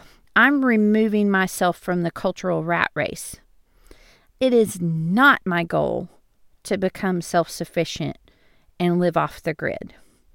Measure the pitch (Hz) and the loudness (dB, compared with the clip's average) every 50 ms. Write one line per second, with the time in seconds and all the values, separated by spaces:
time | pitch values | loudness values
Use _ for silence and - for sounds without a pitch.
0 | - - - _ _ _ _ 208 233 269 294 285 262 254 233 214 214 208 214 214 | -20 -20 -20 _ _ _ _ 0 2 2 2 2 2 2 2 2 2 2 2 2
1 | 220 220 202 214 208 202 196 190 185 185 - - 196 180 170 - - - 180 180 | 2 2 0 0 0 2 2 0 0 -2 -2 -2 0 -2 -2 -2 -4 -4 -2 -2
2 | 170 165 - - - 190 180 - - 185 170 160 160 165 170 170 - - - 151 | -2 -4 -4 -4 -6 -6 -6 -4 -4 -4 -4 -2 -2 -2 -2 0 -2 -2 -2 -4
3 | 143 - - - - - - - _ _ _ - _ _ _ _ _ - - - | -4 -4 -6 -10 -12 -14 -16 -18 _ _ _ -20 _ _ _ _ _ -20 -20 -20
4 | - - - _ _ _ _ _ 262 262 247 233 220 180 - 180 175 170 165 160 | -20 -20 -20 _ _ _ _ _ 2 4 6 6 4 4 0 -2 -2 -2 0 0
5 | 160 165 185 233 269 285 - - - 185 175 170 175 170 - 156 151 135 113 - | 0 2 4 6 6 6 6 4 0 -2 -2 -2 -2 0 0 0 0 0 -2 -4
6 | - 175 - _ _ _ _ _ - - _ _ - - 214 196 190 185 - - | -6 -8 -14 _ _ _ _ _ -20 -20 _ _ -6 -4 -2 -2 -2 -2 -2 -2
7 | - 190 185 175 170 - - 175 160 - - - 170 - - 175 165 - - - | -2 -2 -2 -2 -2 0 0 0 0 0 -4 -8 -10 -4 -2 -4 -4 -2 -4 -6
8 | 160 143 - - _ - _ _ _ _ _ _ _ _ _ - 175 175 175 180 | -6 -8 -8 -10 _ -20 _ _ _ _ _ _ _ _ _ -2 0 2 2 2
9 | 175 175 165 165 151 147 - - - 165 160 - - - - - - - - - | 2 2 2 2 0 -2 -4 -6 -6 -6 -6 -4 -6 -6 -6 -8 -10 -14 -16 -20
10 | - _ _ _ _ _ | -20 _ _ _ _ _